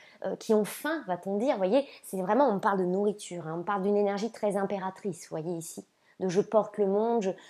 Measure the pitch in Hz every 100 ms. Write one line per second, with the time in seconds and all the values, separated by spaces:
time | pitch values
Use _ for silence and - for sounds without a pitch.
0 | - - - 190 - 214 208 - 294 320
1 | 247 - 196 202 254 240 185 247 277 -
2 | - 190 180 214 277 202 214 196 180 185
3 | 208 202 - 175 156 165 175 202 190 208
4 | 208 202 226 - 208 196 196 202 185 185
5 | 208 165 - 160 156 170 160 - - _
6 | _ - 185 175 202 220 208 - 196 202
7 | 226 233 190 175 -